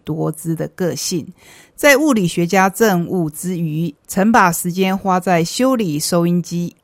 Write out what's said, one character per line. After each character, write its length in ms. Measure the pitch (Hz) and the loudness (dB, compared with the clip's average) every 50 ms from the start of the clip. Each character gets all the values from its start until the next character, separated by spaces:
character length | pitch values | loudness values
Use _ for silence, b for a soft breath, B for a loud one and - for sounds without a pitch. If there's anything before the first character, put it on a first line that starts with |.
| - | -8
多 260 | - 156 160 156 160 | -8 -6 -4 -4 -4
姿 240 | 156 - - 165 165 | -6 -6 -6 -6 -4
的 140 | 160 156 - | -4 -6 -8
个 260 | - - 185 165 - | -6 -4 -4 -4 -4
性。 320 | 156 - - 190 165 - - - B B B B B B B B | -4 -6 -4 -4 -6 -6 -8 -16 B B B B B B B B
在 220 | - - 294 277 | 2 4 4 6
物 160 | 254 311 302 262 | 6 4 2 2
理 160 | 220 185 170 | 2 2 0
学 180 | - 175 170 | 0 0 -2
家 220 | 170 196 190 190 196 | 0 2 2 2 2
政 380 | 185 - 226 214 190 175 170 | 2 2 2 2 2 2 0
务 220 | - - 185 165 156 | -2 -2 -2 -2 -2
之 300 | 156 - - 180 185 165 | -4 -6 -6 -6 -4 -4
余， 340 | 170 156 151 160 170 160 - _ _ | -4 -4 -2 -2 -4 -4 -6 _ _
曾 240 | - - 202 190 226 | -6 -2 0 2 4
把 220 | 226 233 196 175 170 | 4 4 4 4 2
时 180 | - - 180 | 0 -4 -4
间 260 | 170 185 190 190 190 | -2 0 0 0 0
花 220 | 196 185 196 180 185 | -2 0 0 0 0
在 240 | 185 196 180 170 165 | 2 2 2 2 0
修 320 | 165 - - 247 262 262 | 0 -2 0 0 2 2
理 240 | 233 220 170 147 151 | 0 0 -2 -2 -4
收 280 | - - 185 175 170 | -4 0 0 2 2
音 140 | 175 175 175 | 2 0 0
机、 360 | 165 - 170 175 175 - - _ | -2 -2 -6 -6 -6 -6 -10 _